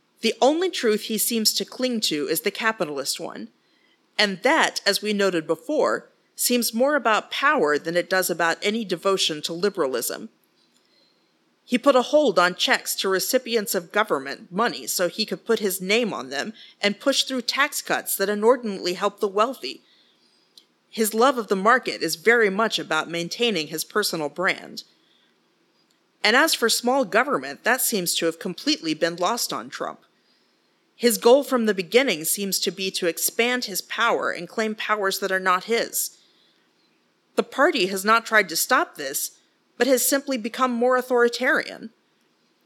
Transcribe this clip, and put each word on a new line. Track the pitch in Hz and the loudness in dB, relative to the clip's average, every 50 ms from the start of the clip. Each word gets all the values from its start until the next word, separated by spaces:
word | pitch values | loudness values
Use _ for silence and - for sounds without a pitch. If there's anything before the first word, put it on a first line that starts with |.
| _ _ _ _ | _ _ _ _
The | - 226 - - | -2 -2 0 4
only | 240 262 311 330 370 370 | 4 4 4 2 0 -2
truth | 339 - - 233 214 208 - | -2 -2 0 0 0 0 -2
he | - 220 208 | -4 -4 -2
seems | - - 240 226 220 - - | -2 -2 -2 0 0 0 0
to | - 202 | -2 -4
cling | - - - 254 254 247 220 | -6 -6 -4 -4 -2 -2 -2
to | 214 - 165 151 143 - | -2 -2 -2 -2 -2 -2
is | 156 160 | -4 -2
the | - 202 | -2 -4
capitalist | 202 - 233 220 220 220 180 151 147 135 131 - - - | -4 -2 -2 -2 -2 -2 -4 -6 -6 -6 -6 -6 -6 -6
one, | 170 - - - 208 233 _ _ _ _ _ _ _ _ _ _ _ _ _ - | -8 -10 -10 -12 -14 -16 _ _ _ _ _ _ _ _ _ _ _ _ _ 0
and | 208 202 190 170 - | 0 0 0 0 2
that, | 254 320 311 208 156 - - - | 2 4 4 2 2 0 -2 0
as | 202 196 190 | 0 0 0
we | - 214 208 | 0 -2 0
noted | 202 202 196 180 165 160 151 | 2 2 2 2 0 0 -2
before, | 165 - - - 302 294 185 113 113 117 - - _ _ _ _ _ | -4 -4 -4 -2 0 2 2 2 0 -2 -4 -10 _ _ _ _ _
seems | - - - 240 247 226 - - | -4 0 0 2 2 0 0 0
more | 220 254 277 302 | 2 2 2 2
about | 285 226 233 214 196 - - | 2 2 2 2 2 0 -2
power | - - - 285 302 269 170 147 147 143 | -4 0 2 2 4 4 4 2 2 0
than | 143 160 170 175 | 0 -2 -2 -2
it | 170 - | 0 0
does | 185 185 185 - | 0 0 0 0
about | 175 160 175 165 165 - | 0 0 0 0 0 0
any | - 208 208 233 233 | -2 -2 -2 -2 -4
devotion | 180 180 165 - 196 196 180 - - 165 151 | -4 -4 -2 0 0 0 0 0 -2 -2 -4
to | 147 - 170 | -6 -8 -4
liberalism. | 170 175 202 190 180 156 135 131 113 - - - - - 220 _ _ _ _ _ _ _ _ _ _ _ _ _ _ _ _ _ _ _ _ _ _ _ _ _ _ _ | -2 -2 -2 -2 -2 -2 -2 -2 -2 -4 -4 -6 -8 -10 -14 _ _ _ _ _ _ _ _ _ _ _ _ _ _ _ _ _ _ _ _ _ _ _ _ _ _ _
He | - - 247 | -2 -2 2
put | - 285 269 | 4 4 6
a | 254 240 | 6 4
hold | - - 302 302 254 180 180 | 4 4 4 4 4 4 4
on | 175 175 180 | 4 4 2
checks | - - - 240 202 - - - - | 0 0 0 0 0 0 -4 -6 -4
to | - 196 | -2 0
recipients | 190 185 185 - - 254 254 240 226 226 202 196 - | 0 0 0 0 0 0 0 0 -2 -2 -2 -2 -2
of | 190 170 170 | -4 -4 -2
government | - 208 214 214 170 143 131 139 135 - 220 - | 0 0 0 2 0 -2 -2 -6 -10 -12 -14 -8
money | 175 185 233 247 156 - 127 | -2 -2 0 0 -2 -4 -6
so | - - - 185 175 | -6 -4 -2 -2 -2
he | - - 220 | -2 -4 -6
could | - 202 170 - | -6 -6 -6 -2
put | - 226 214 | -2 0 0
his | 202 196 175 - | 0 -2 -4 -4
name | 180 185 208 233 247 202 143 | -2 0 0 0 0 0 -4
on | 104 123 131 | -6 -8 -6
them | 135 139 135 214 220 - - - - _ | -6 -6 -6 -6 -10 -14 -18 -20 -6 _
and | - 202 208 - | -2 -2 -2 0
push | - 277 269 - - | 0 0 0 0 -2
through | - 262 254 | -2 -4 -4
tax | 233 - - 254 277 294 - - | -4 -2 0 0 0 0 -2 -4
cuts | - - 160 123 - - - - | -4 -2 -2 -2 -2 -4 -4 -2
that | 196 190 | -2 -2
inordinately | 208 208 208 226 247 262 240 214 196 185 - 180 180 | 0 2 4 4 4 4 2 -4 -6 -4 -4 -4 -2
help | 175 190 202 202 - | -2 -2 -2 -2 -2
the | - 202 | -4 -2
wealthy. | 190 202 214 262 262 - - - - - _ _ _ _ _ _ _ _ _ _ _ _ _ _ _ - - _ _ _ _ _ | 2 2 0 0 0 -4 -10 -12 -12 -12 _ _ _ _ _ _ _ _ _ _ _ _ _ _ _ -20 -20 _ _ _ _ _
His | - - 220 214 214 | -4 -2 -2 0 2
love | 220 233 269 277 247 | 4 4 4 4 2
of | 214 - | -2 -2
the | 208 190 | -2 2
market | 190 214 247 254 247 - 135 - | 4 4 4 4 2 -2 -4 -4
is | 139 165 156 | -4 -4 -4
very | 165 - - 233 240 220 202 | 0 2 4 4 6 4 2
much | 190 196 - 208 - - | 2 0 0 0 -2 -4
about | 151 - 160 156 - - | -4 -2 -2 -2 0 -2
maintaining | 165 170 170 170 - - 240 240 214 165 151 147 | -4 -6 -4 -6 -4 -2 -2 0 0 -2 -4 -4
his | 135 156 - | -6 -8 -8
personal | - - 214 202 - - 165 151 143 | -4 -2 -2 -2 -2 -2 -4 -4 -4
brand. | 143 - 180 190 151 - - 76 - 226 - _ _ _ _ _ _ _ _ _ _ _ _ _ _ _ _ _ _ _ _ _ _ _ _ _ _ _ - | -4 -2 -2 -2 -2 -4 -8 -14 -16 -16 -16 _ _ _ _ _ _ _ _ _ _ _ _ _ _ _ _ _ _ _ _ _ _ _ _ _ _ _ 0
And | 202 220 262 | 2 4 4
as | 311 320 - | 4 2 2
for | - - 226 | 0 0 0
small | - - - 240 254 277 262 | 0 0 0 0 2 2 0
government, | 180 170 208 262 294 254 151 131 139 143 - - | 2 2 2 2 2 0 -4 -4 -6 -12 -4 -2
that | 214 240 254 | 0 0 0
seems | - - 240 196 175 156 - | 0 0 -2 -2 -2 -2 -2
to | - 175 165 | -2 -2 -2
have | 160 - | -2 -4
completely | - 190 175 - - 285 302 - - 160 156 | -6 -10 -10 -6 -4 -2 -2 -2 -2 -4 -2
been | 156 175 165 170 170 | -2 -2 -2 -2 0
lost | 180 185 233 233 - - | -2 -2 0 -2 -4 -4
on | 160 127 107 131 | -6 -6 -8 -10
Trump. | - - 135 82 76 - _ _ _ _ _ _ _ _ _ _ _ _ _ _ _ _ _ _ _ | -10 -8 -8 -8 -8 -12 _ _ _ _ _ _ _ _ _ _ _ _ _ _ _ _ _ _ _
His | - 220 240 220 196 | 0 2 2 2 4
goal | 185 233 240 285 277 | 6 6 6 6 6
from | - 269 247 226 | 2 0 0 2
the | 214 202 | 2 0
beginning | 185 185 160 - 240 277 269 185 147 160 | 0 -2 0 2 2 2 2 0 -2 -2
seems | 156 - - 202 196 185 - | -4 -4 -2 -2 -4 -4 -2
to | - 202 | -2 -4
be | 175 196 190 190 | -4 -4 -4 -6
to | 190 - 190 170 | -4 -2 -2 -2
expand | 165 - - - - - 226 240 247 247 240 | -2 -2 -4 -4 -2 0 0 0 0 -2 -4
his | - 190 170 | -6 -8 -8
power | - - - - 226 233 196 143 - - | -8 -6 -4 -2 0 0 0 0 -2 -4
and | - - 175 165 | -4 -6 -8 -8
claim | - - 220 220 214 | -6 -4 -4 -4 -4
powers | - - - 214 214 196 190 190 - | -4 -4 -2 -2 0 0 -2 -2 -2
that | 202 190 190 | -2 -2 -2
are | 185 | 0
not | 185 190 180 185 185 | 2 2 2 2 0
his. | 208 226 233 165 - - - - - - _ _ _ _ _ _ _ _ _ _ _ _ _ _ _ _ _ _ _ _ _ _ _ _ | 0 -2 -2 -2 -2 -4 -4 -6 -6 -8 _ _ _ _ _ _ _ _ _ _ _ _ _ _ _ _ _ _ _ _ _ _ _ _
The | - 220 | -4 -4
party | - - - 269 339 330 262 180 180 | -2 0 2 4 4 4 2 0 0
has | 196 190 185 | -2 0 2
not | 214 220 226 226 | 4 4 4 4
tried | - 226 214 208 170 | 4 2 2 2 2
to | 160 | 0
stop | - - - 254 269 349 - - | -4 0 2 2 2 2 0 -4
this, | - 147 135 147 - - - - _ _ _ _ _ _ _ _ - | -8 -10 -8 -6 -6 -8 -8 -10 _ _ _ _ _ _ _ _ 0
but | 240 254 | 2 4
has | 269 240 240 - | 4 4 2 2
simply | 294 277 277 - 269 247 | 0 0 0 -2 -4 -4
become | 208 233 - - 254 254 | -4 -6 -4 -2 -2 0
more | 247 233 240 254 254 | 0 0 2 2 2
authoritarian. | 254 247 - 254 240 240 240 240 240 247 262 311 - - - 95 - - 226 - _ _ _ _ _ _ _ _ _ _ _ _ _ _ | 0 0 0 2 2 2 2 2 0 0 0 0 0 -2 -4 -10 -14 -16 -18 -18 _ _ _ _ _ _ _ _ _ _ _ _ _ _